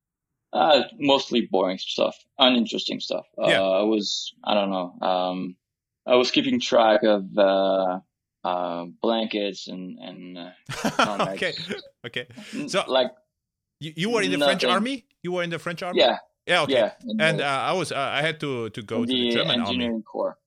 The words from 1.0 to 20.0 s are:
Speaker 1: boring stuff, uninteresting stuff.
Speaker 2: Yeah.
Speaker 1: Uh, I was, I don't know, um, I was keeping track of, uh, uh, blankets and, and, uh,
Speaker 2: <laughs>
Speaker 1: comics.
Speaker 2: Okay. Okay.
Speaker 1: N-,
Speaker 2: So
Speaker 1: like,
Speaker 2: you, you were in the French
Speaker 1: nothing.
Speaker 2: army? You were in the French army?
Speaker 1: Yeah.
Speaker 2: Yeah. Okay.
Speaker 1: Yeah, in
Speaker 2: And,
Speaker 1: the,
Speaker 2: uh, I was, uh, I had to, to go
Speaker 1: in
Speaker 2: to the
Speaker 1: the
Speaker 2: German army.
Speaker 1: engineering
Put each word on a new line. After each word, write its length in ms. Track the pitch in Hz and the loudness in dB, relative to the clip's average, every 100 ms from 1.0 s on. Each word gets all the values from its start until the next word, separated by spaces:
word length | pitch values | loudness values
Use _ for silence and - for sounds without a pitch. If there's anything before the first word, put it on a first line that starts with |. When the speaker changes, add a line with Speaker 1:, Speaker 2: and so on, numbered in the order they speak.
| 143 135 - 120 98 | 2 2 2 -2 2
Speaker 1:
boring 280 | 92 92 95 | 0 0 -2
stuff, 380 | - - 107 - _ - | -6 -2 -2 -2 _ 2
uninteresting 600 | 131 123 110 110 - 107 | 4 4 0 -4 -4 -6
stuff. 260 | - - - - | -6 -6 -8 -2
Speaker 2:
Yeah. 220 | 104 139 | 2 2
Speaker 1:
Uh, 80 | 95 | 4
I 140 | 95 | 2
was, 500 | 107 110 98 - - - | 2 0 0 -6 -8 -8
I 100 | - | 0
don't 160 | 104 98 | 0 0
know, 380 | 95 87 - 92 | -2 -6 -4 0
um, 480 | 92 92 92 92 - _ _ _ _ - | 0 0 -4 -8 -12 _ _ _ _ 2
I 100 | 123 | 4
was 140 | 123 | 4
keeping 300 | 151 143 123 | 2 2 0
track 420 | - 123 113 107 | 2 4 6 6
of, 220 | 110 104 95 87 | 4 2 0 2
uh, 600 | 98 98 98 95 95 92 - _ _ _ | 4 4 2 2 0 -4 -8 _ _ _
uh, 420 | 90 90 87 85 87 - | -4 -4 -4 -6 -8 -4
blankets 640 | 110 113 110 104 101 95 - | -2 0 -2 -2 -4 -6 -12
and, 300 | 92 92 - | -12 -12 -14
and, 380 | 98 90 90 90 | -16 -16 -16 -16
uh, 120 | 87 - | -16 -18
Speaker 2:
<laughs> 100 | - | -14
Speaker 1:
comics. 640 | - 214 - 226 202 180 98 | -6 -4 0 0 0 -4 -2
Speaker 2:
Okay. 100 | 185 - 165 208 - _ 120 | -6 -6 -10 -10 -12 _ -12
Okay. 220 | 123 120 - - 175 | -10 -10 -16 -14 -10
Speaker 1:
N-, 120 | 147 | -4
Speaker 2:
So 140 | 185 - | -4 0
Speaker 1:
like, 240 | 131 123 - _ _ _ _ _ _ | 0 0 -4 _ _ _ _ _ _
Speaker 2:
you, 140 | 151 156 | -12 -4
you 140 | 196 | 0
were 120 | 247 | 0
in 80 | 190 | 0
the 80 | - | 2
French 240 | 143 156 | 2 2
Speaker 1:
nothing. 100 | - | 2
Speaker 2:
army? 320 | 185 233 269 - _ | 2 0 -6 -12 _
You 80 | 175 | -6
were 120 | 180 | -4
in 80 | 175 | -4
the 80 | 165 | -6
French 220 | 170 170 | -8 -8
army? 160 | 180 180 | -2 2
Speaker 1:
Yeah. 180 | 131 104 - _ - | 4 2 -6 _ 0
Speaker 2:
Yeah. 140 | 175 | 2
Okay. 100 | 143 | 4
Speaker 1:
Yeah, 180 | 127 104 - 120 | 2 2 -2 -6
in 140 | 110 | 0
Speaker 2:
And, 180 | 160 151 | 2 2
Speaker 1:
the, 60 | 143 | 0
Speaker 2:
uh, 40 | |
I 220 | 135 120 | 0 0
was, 180 | 180 156 | -2 -2
uh, 60 | 135 | -2
I 220 | 131 123 | -2 0
had 180 | 156 156 | -2 -2
to, 280 | 147 123 113 | -6 -4 -6
to 100 | 123 | -8
go 220 | 104 117 | -6 -4
Speaker 1:
in 40 | 120 | 0
Speaker 2:
to 60 | |
the 160 | 127 120 | 0 0
Speaker 1:
the 60 | 117 | 0
Speaker 2:
German 240 | - 120 | 0 -2
army. 20 | 117 | -2
Speaker 1:
engineering 340 | 123 120 113 | -4 -4 -6